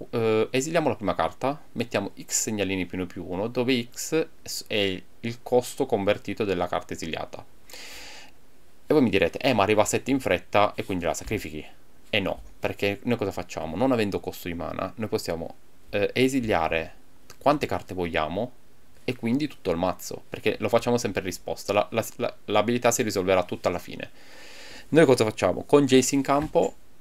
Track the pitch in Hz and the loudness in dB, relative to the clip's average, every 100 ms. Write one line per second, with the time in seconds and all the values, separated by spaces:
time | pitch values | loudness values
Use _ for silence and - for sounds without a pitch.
0 | 123 120 113 110 107 131 151 165 127 - | -6 0 2 4 2 0 0 2 2 0
1 | 95 85 80 - 131 151 - 117 117 107 | 0 0 0 0 -2 -2 -6 -6 -2 -2
2 | 98 - - - - 104 95 95 87 90 | -2 -8 -4 -2 0 0 0 0 -2 -4
3 | 90 95 85 90 113 123 120 123 117 - | -6 -6 -6 -4 -2 0 2 0 -2 -8
4 | - 160 - - - - - 110 98 92 | -2 -2 -2 -6 -10 -8 -2 2 2 0
5 | - - 117 120 - 123 - - 135 107 | -8 -10 -8 -8 2 2 2 -2 0 2
6 | 98 104 - 98 104 90 87 87 - 87 | 4 2 0 -2 0 0 0 -2 -4 -8
7 | 80 - - - - - - - - - | -6 -6 -8 -12 -14 -16 -16 -16 -14 -14
8 | - - - - - - - - - 147 | -14 -16 -16 -16 -16 -16 -16 -6 4 6
9 | 117 90 85 - 139 113 98 107 104 113 | 6 6 4 2 2 4 6 6 4 2
10 | 123 135 101 90 - 104 104 - - 90 | 2 0 2 0 2 4 4 2 -4 -2
11 | 82 76 - 107 82 76 - - - - | 0 -2 -2 -4 -4 -10 -12 -14 -16 -16
12 | - 107 87 - - - 101 - 101 101 | -2 0 0 -4 -10 -6 -4 0 -2 0
13 | 123 117 98 92 85 82 80 85 131 120 | -2 0 -2 -4 -8 -6 -4 0 2 2
14 | 101 92 90 - 90 82 80 80 95 - | 2 -2 -4 -6 -6 -6 -4 -4 -6 -4
15 | 110 107 - 82 - - - - - 104 | -2 -2 -2 -4 -6 -10 -16 -16 -4 0
16 | 98 120 131 135 110 87 80 82 80 - | 2 4 4 4 2 2 2 0 -4 -10
17 | - - - - 135 147 104 92 - 92 | -16 -16 -16 0 2 4 2 -2 -4 -4
18 | 87 82 78 92 120 - - - - - | 0 0 0 -2 -4 -6 -16 -16 -16 -8
19 | - 127 117 135 151 - 95 85 92 - | -6 -2 0 0 -2 -4 -2 0 0 -2
20 | - - - - 107 - 107 113 123 120 | -6 -10 -10 -2 0 0 2 2 4 0
21 | 113 101 92 - - - - 101 - 113 | 0 -2 -4 -6 -6 -6 0 2 2 0
22 | - - 117 - - 104 104 120 120 117 | -4 -2 -4 -4 0 2 2 2 2 2
23 | 107 95 92 92 90 90 95 87 - - | 0 0 4 4 2 -2 -2 -2 -6 -12
24 | - - - - - - - - - 147 | -12 -12 -16 -14 -14 -14 -14 -14 2 6
25 | 143 123 110 - 95 - - 143 135 131 | 8 8 4 2 2 0 4 6 8 8
26 | 127 139 131 143 151 - - - - - | 8 4 4 2 2 2 2 -2 -16 -16